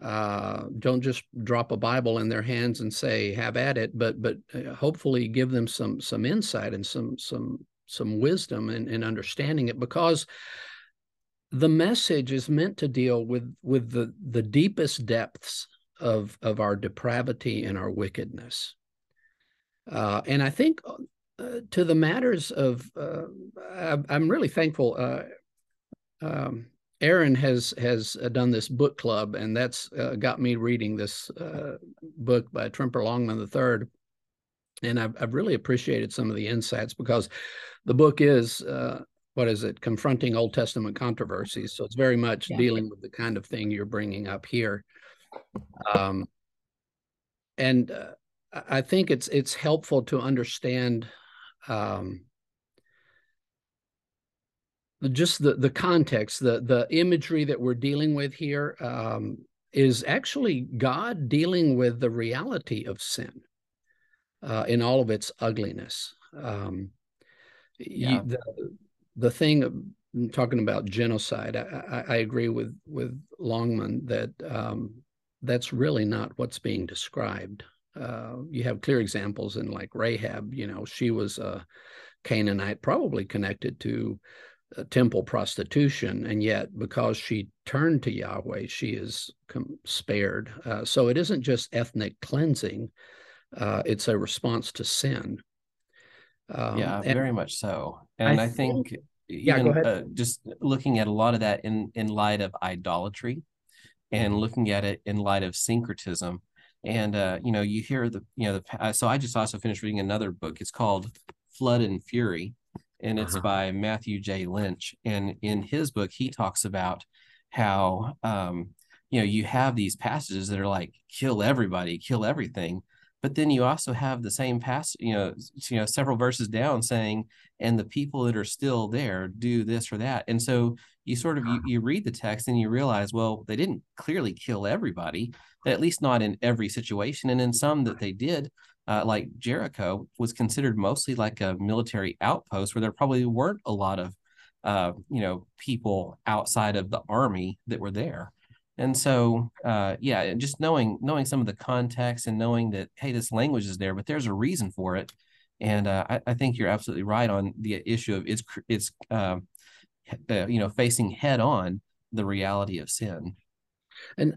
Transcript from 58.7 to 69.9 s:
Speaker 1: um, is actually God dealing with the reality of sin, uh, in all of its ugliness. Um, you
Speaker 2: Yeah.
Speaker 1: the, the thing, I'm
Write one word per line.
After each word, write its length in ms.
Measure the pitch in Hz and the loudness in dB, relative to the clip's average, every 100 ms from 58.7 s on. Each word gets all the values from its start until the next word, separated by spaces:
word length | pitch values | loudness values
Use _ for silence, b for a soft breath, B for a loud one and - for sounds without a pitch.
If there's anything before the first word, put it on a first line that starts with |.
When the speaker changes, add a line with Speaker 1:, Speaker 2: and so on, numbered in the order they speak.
| - | -6
Speaker 1:
um, 580 | 123 123 113 110 107 - - _ _ | -6 -4 -4 -2 -4 -8 -14 _ _
is 320 | 135 135 113 139 | 6 6 6 2
actually 600 | 202 - 277 233 135 - 123 | 0 0 0 0 0 -2 0
God 540 | 131 143 233 202 127 | 0 0 -4 -4 2
dealing 460 | 143 170 180 160 127 | 2 4 4 6 6
with 240 | 123 120 | 4 4
the 100 | 123 | 0
reality 760 | 117 113 127 226 202 - 117 | 0 -2 -2 -4 -6 -4 -6
of 160 | - 98 | -4 -8
sin, 400 | - - - - - _ _ _ _ _ _ _ _ _ | -6 -6 -6 -14 -20 _ _ _ _ _ _ _ _ _
uh, 220 | - 110 - | -4 -2 2
in 140 | 120 | 2
all 180 | 117 131 | 4 4
of 80 | 113 | 4
its 240 | 107 - - | 0 -2 -4
ugliness. 760 | 117 110 101 - - - - - _ 143 | -2 0 -2 -6 -10 -10 -10 -14 _ -12
Um, 540 | 120 104 98 92 98 - _ _ b b b b b _ | -8 -6 -6 -6 -8 -14 _ _ b b b b b _
you 300 | - - 127 | -10 -4 0
Speaker 2:
Yeah. 140 | 127 | 0
Speaker 1:
the, 140 | 120 123 - - - - _ _ _ | 0 -6 -6 -10 -12 -12 _ _ _
the 160 | - 120 | 0 2
thing, 320 | - 156 151 | 4 6 6
I'm 680 | 127 127 - | 4 -2 -10